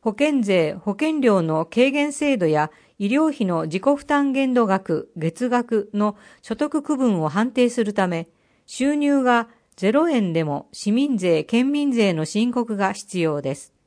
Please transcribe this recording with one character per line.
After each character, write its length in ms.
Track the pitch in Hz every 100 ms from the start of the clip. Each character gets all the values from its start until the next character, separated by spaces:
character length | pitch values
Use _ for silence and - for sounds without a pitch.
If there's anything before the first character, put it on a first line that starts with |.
保 160 | 226 208
険 220 | 294 285
税、 320 | 208 185 156
保 200 | 165 208
険 280 | 196 311 311
料 220 | 254 196
の 240 | 165 156 160
軽 240 | - 262
減 240 | 277 285
制 240 | 285 294 262
度 80 | 170
や 260 | 151 156 - _ _
医 100 | 202
療 240 | 262 320
費 140 | 285 196
の 180 | 170
自 140 | 160 175
己 40 | 269
負 120 | 285 -
担 260 | 285 285
限 220 | 269 269
度 120 | 247 220
額、 460 | 190 190 160 - -
月 340 | 160 165 247
額 400 | 247 240 220 202
の 240 | 202 208 208 - -
所 160 | - 226
得 260 | 294 311
区 140 | 294 285
分 240 | 247 190
を 60 | 156
判 240 | 160 233
定 160 | 247 247
す 160 | 240
る 80 | 214
た 140 | 202 185
め、 220 | 170 170 _ _ _
収 300 | _ - 269
入 280 | 294 285 285
が 260 | 247 240 226 _ _ -
ゼ 160 | 190
ロ 160 | 254 330
円 240 | 269 190
で 120 | 165
も 220 | 156 143 -
市 200 | - 208
民 260 | 226 285 240
税、 260 | 180 160
県 260 | 151 233 262
民 220 | 294 285
税 220 | 240 202
の 100 | 165
申 280 | 156 208 240
告 260 | 247 233 208
が 140 | 196
必 260 | 196 - 180
要 220 | 160 147
で 120 | 135
す。 200 | 135 - _